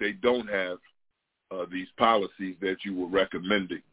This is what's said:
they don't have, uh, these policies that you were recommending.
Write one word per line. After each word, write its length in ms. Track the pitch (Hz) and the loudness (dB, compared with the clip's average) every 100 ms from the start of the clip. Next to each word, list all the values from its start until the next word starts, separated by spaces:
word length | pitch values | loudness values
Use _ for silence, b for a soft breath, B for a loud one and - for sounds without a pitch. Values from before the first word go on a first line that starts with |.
they 120 | 107 | -4
don't 360 | 98 120 123 107 | 0 0 2 0
have, 300 | 101 92 90 _ _ _ _ _ _ - | -2 -2 -6 _ _ _ _ _ _ -12
uh, 120 | 95 87 | -8 -6
these 180 | 90 92 - | -6 -8 2
policies 580 | 117 110 92 - 95 85 | 4 4 2 -6 -8 -4
that 180 | 95 95 | -2 -2
you 100 | 101 | -4
were 120 | 90 87 | -4 0
recommending. 760 | 95 95 87 92 104 90 82 _ | 2 2 -2 0 0 0 -8 _